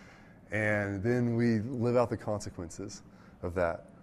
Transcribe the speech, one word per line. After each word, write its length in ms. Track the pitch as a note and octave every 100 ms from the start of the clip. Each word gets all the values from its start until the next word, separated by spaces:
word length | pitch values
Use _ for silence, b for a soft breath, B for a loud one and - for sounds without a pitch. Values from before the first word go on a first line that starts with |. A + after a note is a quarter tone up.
| B B B B -
And 520 | G#2+ G#2+ G#2 G2+ G2+
then 340 | G#2+ B2 A#2+ A#2
we 240 | A#2+ A2+
live 360 | A2 C3+ A#2 A#2+
out 140 | A#2
the 60 | A2+
consequences 840 | - G#2 G2+ - E2 - G2+ - - B B B
of 120 | F#2
that. 320 | F2 E2+ E2+ - -